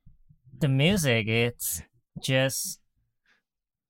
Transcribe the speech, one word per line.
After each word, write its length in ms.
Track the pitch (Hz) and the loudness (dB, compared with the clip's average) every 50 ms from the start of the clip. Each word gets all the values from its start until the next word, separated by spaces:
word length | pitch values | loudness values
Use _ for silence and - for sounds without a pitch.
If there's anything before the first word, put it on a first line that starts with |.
| _ - - _ _ - - _ _ - - - | _ -20 -20 _ _ -20 -20 _ _ -20 -6 -2
The 80 | 160 | 0
music, 600 | 135 135 135 143 180 208 190 151 131 117 113 104 | 0 2 4 4 2 2 2 2 2 2 2 0
it's 560 | 110 110 117 120 120 - - - - - - - - _ _ _ _ _ - | 0 0 0 0 0 -2 -6 -8 -8 -8 -8 -10 -16 _ _ _ _ _ -8
just 580 | - - 131 131 131 135 - - - - - - _ _ _ _ _ _ _ _ _ _ _ _ _ _ _ _ _ _ _ _ _ _ | -4 0 0 2 2 0 -2 -4 -8 -8 -10 -14 _ _ _ _ _ _ _ _ _ _ _ _ _ _ _ _ _ _ _ _ _ _